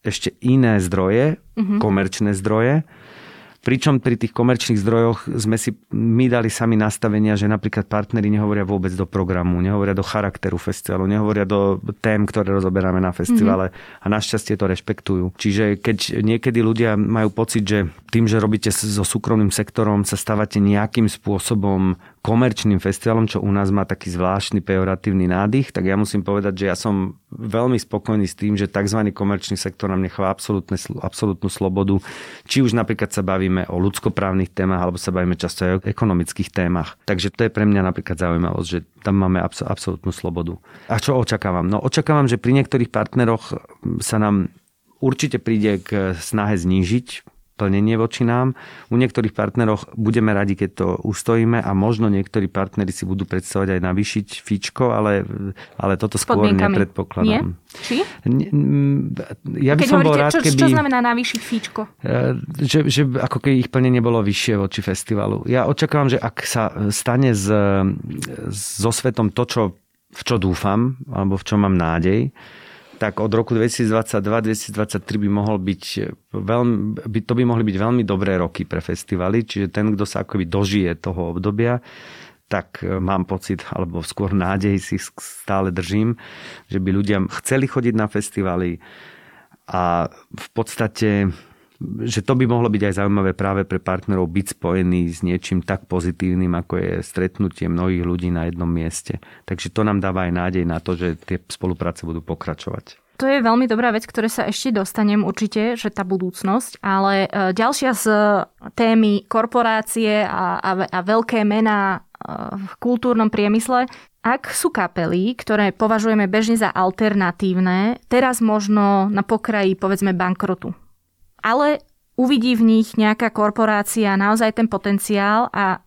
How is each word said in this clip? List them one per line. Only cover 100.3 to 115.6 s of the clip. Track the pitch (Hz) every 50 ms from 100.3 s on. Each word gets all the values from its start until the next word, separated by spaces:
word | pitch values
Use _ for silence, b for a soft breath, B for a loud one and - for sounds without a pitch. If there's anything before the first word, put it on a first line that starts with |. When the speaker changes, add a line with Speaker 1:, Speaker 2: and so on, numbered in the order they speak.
| 87
Speaker 1:
nádej | 87 87 92 90 92 87
na | 85 82 82
to, | - - 92
že | 82 90 87 82
tie | 80 - - 92 90 _
spolupráce | _ - - - 92 87 80 82 87 85 - -
budú | 82 82 82
pokračovať. | 78 - 82 - - - 78 - - - - - - - - _ _ _ _
Speaker 2:
To | _ 262
je | 269 277 285
veľmi | 233 233 226 240 262
dobrá | 247 226 214 247 240
vec, | 214 220 220
ktoré | - - - 220
sa | 220 - - -
ešte | - 208 - - 269 233
dostanem | 208 190 - - - 214 208 208 214
určite, | 202 185 214 - 214 202 - 220 214 233 240
že | 226 -
tá | 214 - - 196
budúcnosť, | 185 190 190 180 180 175 - - 190 196 247 233 - - -
ale, | - 202 190 196 196 196 196 196 196
e, | - - 202 196 185 185
ďalšia | 185 226 240 285 - 285 262 240
z | - - 220 214 208 208 208 208 190 - - _ _ - - -
témy | - 233 226 226 226 220 208 202 202 196 _
korporácie | - 226 220 226 233 254 233 226 220 220 214 - - 226 226 214 214 208 208
a, | - - - 185 180 180
a | - - 190 185
ve-, | 190 185 -
a | - 185
veľké | 180 190 220 226 226 226 247 226 208
mená, | 208 208 220 220 220 214 208 196 196 190
e, | - - _ _ - - - - - - - -
v | 196 196 190 -
kultúrnom | _ - 233 247 233 - 254 240 220 220 214
priemysle. | 214 - 208 208 208 233 226 - 254 247 254 254 B B B B _ _
Ak | _ 226 247 269 - -
sú | - - - 339
kapely, | - - 185 175 _ 190 170 160 170 180 185 226 247
ktoré | 226 - - 214 214